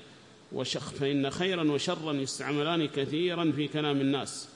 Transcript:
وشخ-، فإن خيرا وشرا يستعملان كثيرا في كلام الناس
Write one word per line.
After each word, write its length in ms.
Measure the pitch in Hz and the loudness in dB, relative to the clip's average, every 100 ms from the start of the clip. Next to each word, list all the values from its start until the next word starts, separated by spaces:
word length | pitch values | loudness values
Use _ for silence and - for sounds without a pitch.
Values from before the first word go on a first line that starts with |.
| - - - - - | -20 -20 -20 -20 -10
وشخ-، 420 | - 127 139 147 | -6 -4 -4 -6
فإن 360 | - 139 143 147 | -2 0 2 0
خيرا 420 | - 180 180 156 | 0 0 2 2
وشرا 400 | 143 180 175 156 | 2 0 -2 -2
يستعملان 720 | 143 131 - 131 147 151 170 147 | -2 -2 -4 -2 0 2 2 0
كثيرا 640 | 143 135 151 180 170 165 139 | 0 -2 0 0 2 2 2
في 120 | 147 | 0
كلام 320 | 156 151 139 | 0 2 2
الناس 480 | 135 139 - - - | 2 0 -2 -8 -14